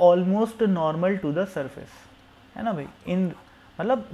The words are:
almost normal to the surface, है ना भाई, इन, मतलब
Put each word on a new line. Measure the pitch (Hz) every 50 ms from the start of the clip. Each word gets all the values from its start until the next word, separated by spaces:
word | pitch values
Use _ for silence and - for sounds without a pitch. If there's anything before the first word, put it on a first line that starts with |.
| 180
almost | 175 175 180 180 185 196 214 226 220 - - 226 202
normal | 185 170 160 156 156 165 180 190 202 190
to | - 147 147
the | 170 202
surface, | 196 - 156 135 127 - - - - - - - - - - - - - - - - -
है | - 220
ना | 233 196
भाई, | 147 139 - - - -
इन, | - 180 190 190 175 - - - - - - - - - -
मतलब | - 226 269 233 - -